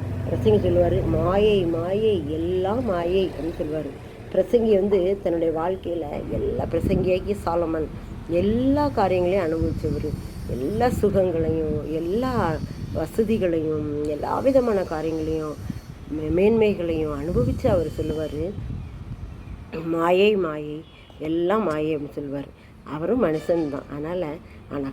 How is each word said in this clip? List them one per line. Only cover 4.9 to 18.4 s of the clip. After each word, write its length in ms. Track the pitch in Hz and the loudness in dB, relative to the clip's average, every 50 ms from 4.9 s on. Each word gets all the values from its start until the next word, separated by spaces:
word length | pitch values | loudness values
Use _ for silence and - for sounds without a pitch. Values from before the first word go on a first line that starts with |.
| 208 190 175 190 202 196 - | 4 4 4 2 0 0 0
தன்னுடைய 300 | 180 170 165 165 165 156 160 | 0 0 2 2 0 0 0
வாழ்க்கையில 460 | 165 180 190 185 - 175 170 170 156 147 151 143 - - | 0 -2 -2 -4 -4 -6 -4 -4 -4 -6 -6 -6 -6 -4
எல்லா, 320 | 175 175 - - 233 240 - | -4 -2 -2 -2 -2 -2 -2
பிரசங்கியாகி 720 | - - 165 165 - 190 180 185 185 185 185 - 196 202 202 - | 0 0 0 2 2 2 2 4 2 2 2 0 -2 -4 -2 -2
சாலமன் 420 | 175 170 175 170 160 160 160 151 143 - - - - - - - - | -2 0 0 0 0 -2 -2 -4 -4 -6 -10 -12 -12 -12 -12 -6 -2
எல்லா 580 | 165 175 190 202 226 240 262 269 269 294 294 | 0 2 2 2 2 4 4 4 4 4 2
காரியங்களையும் 580 | 285 - 226 196 185 185 180 180 175 190 202 175 | 2 2 2 2 4 4 4 4 4 2 2 2
அனுபவிச்சவரு. 640 | 156 165 165 160 160 - - - 156 151 - - 151 - - - - - - - - | 2 0 0 0 0 0 0 -2 -2 -2 -2 -2 -4 -4 -6 -8 -10 -10 -10 -8 -6
எல்லா 400 | 113 120 131 151 208 226 240 247 | -4 -4 -2 -2 0 2 2 2
சுகங்களையும், 1000 | - - 214 202 - 196 185 185 165 165 160 156 160 160 156 151 151 151 143 147 | 2 2 2 2 4 4 2 2 2 0 2 2 2 0 0 0 -2 -2 -2 -4
எல்லா 640 | 160 160 165 170 196 233 262 254 247 226 190 165 156 156 - - - - - - - | -4 -4 -2 0 0 0 0 0 2 2 2 2 0 -2 -4 -6 -8 -8 -8 -6 -4
வசதிகளையும், 1120 | 156 160 156 - 220 226 190 226 - 185 175 165 160 156 156 156 151 151 147 147 147 151 | -4 -4 -2 0 0 2 2 2 2 2 2 2 0 0 0 -2 -2 -2 -2 -4 -2 -2
எல்லா 360 | 151 147 147 - 147 165 - | -2 -2 -4 -2 -2 -2 2
விதமான 420 | - 269 262 269 247 233 208 190 | 2 4 6 6 4 4 2 2
காரியங்களையும், 720 | 175 - 165 156 156 160 160 160 156 156 160 156 156 151 147 - - - - - - - - - - - | 0 -2 -4 -4 -2 -2 -2 -2 -2 -2 -2 -2 -4 -6 -8 -8 -8 -10 -10 -10 -10 -14 -16 -16 -10 -8
மே-, 300 | 147 156 156 156 160 180 | -6 -6 -2 0 2 4
மேன்மைகளையும் 760 | 196 214 233 220 214 208 190 165 170 165 160 156 156 151 147 139 | 6 6 6 6 4 4 2 0 -2 -2 0 0 -2 -2 -4 -4
அனுபவிச்சு 460 | 143 170 180 233 247 254 - - - | -4 -2 0 0 2 0 0 0 2
அவர் 200 | 247 202 175 160 | 2 2 2 2
சொல்லுவாரு, 640 | 156 - - 147 156 151 156 156 143 139 151 | 0 -2 -4 -4 -2 -2 -4 -4 -4 -4 -4